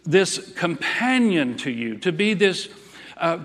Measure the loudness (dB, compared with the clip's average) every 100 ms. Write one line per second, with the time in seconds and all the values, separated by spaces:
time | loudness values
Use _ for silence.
0 | 2 4 4 -2 -8 -4 -4 -2 -4 -2
1 | 0 4 4 4 0 -2 -6 -6 -6 -4
2 | -2 0 0 2 2 0 -8 -14 -20 -20
3 | -20 -4 -2 -2